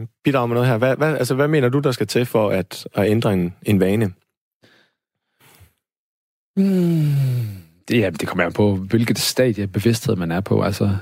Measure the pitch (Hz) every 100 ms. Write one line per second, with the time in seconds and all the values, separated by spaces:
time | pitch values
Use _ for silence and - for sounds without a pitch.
0 | 117 _ 147 135 120 117 127 110 127 -
1 | 156 151 123 131 147 156 123 139 143 120
2 | 98 120 123 117 104 98 90 - - -
3 | 101 110 117 95 87 - - 98 95 107
4 | 104 - _ _ _ _ _ _ _ _
5 | _ _ _ _ _ - - _ _ _
6 | _ _ _ _ _ 196 196 185 170 165
7 | 151 139 135 123 110 98 82 _ - 117
8 | 98 82 - 92 85 82 104 95 98 113
9 | 117 107 - - 127 104 98 98 110 113
10 | - 95 85 82 98 107 95 104 104 98